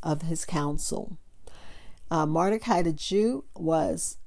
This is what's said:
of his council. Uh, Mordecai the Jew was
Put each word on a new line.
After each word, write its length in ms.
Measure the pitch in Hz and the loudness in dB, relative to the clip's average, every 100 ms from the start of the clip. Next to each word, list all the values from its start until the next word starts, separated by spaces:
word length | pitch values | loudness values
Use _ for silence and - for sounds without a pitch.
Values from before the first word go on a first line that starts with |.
of 200 | 160 151 | 0 0
his 220 | 165 160 | 0 -2
council. 720 | - 165 147 147 - - - 170 - - - - - - - - - | -2 0 0 0 0 -4 -4 -8 -12 -16 -14 -12 -12 -12 -12 -12 -2
Uh, 160 | 165 156 | 0 2
Mordecai 560 | 160 185 220 240 185 | 4 4 2 2 4
the 100 | 170 | 4
Jew 520 | 151 - 190 220 269 - | 0 2 4 4 2 -6
was 640 | - 160 160 156 165 - - | -4 2 2 2 0 -2 -6